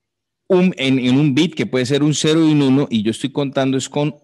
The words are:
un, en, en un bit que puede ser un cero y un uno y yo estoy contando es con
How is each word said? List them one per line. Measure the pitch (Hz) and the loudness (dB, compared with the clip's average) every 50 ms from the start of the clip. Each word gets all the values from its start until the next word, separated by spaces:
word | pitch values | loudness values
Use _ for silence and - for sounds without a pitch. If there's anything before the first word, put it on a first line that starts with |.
| _ _ _ _ _ _ _ _ _ - | _ _ _ _ _ _ _ _ _ 0
un, | 190 180 180 185 175 | 2 2 2 2 0
en, | - 131 131 135 131 | 0 0 0 0 2
en | 123 123 127 139 | 2 2 2 2
un | 156 147 123 | 2 2 2
bit | 143 170 160 - | 2 0 0 -2
que | - 120 | -6 -6
puede | 98 - 131 123 | -4 -2 -2 -2
ser | 113 143 139 | -2 0 0
un | 147 156 143 | 0 0 0
cero | - - 151 156 165 | 0 0 0 2 2
y | 160 156 | 2 2
un | 151 147 | 2 2
uno | 139 135 131 139 143 - | 2 2 2 2 0 0
y | 117 110 | -2 -2
yo | 101 110 | -2 -2
estoy | 110 - - 131 | -4 -4 -6 -6
contando | - 151 143 135 131 139 135 135 131 | -4 -6 -6 -4 -2 -2 -2 -2 -2
es | 135 131 - | -4 -6 -6
con | - 147 147 151 147 - | -4 -4 -4 -4 -4 -6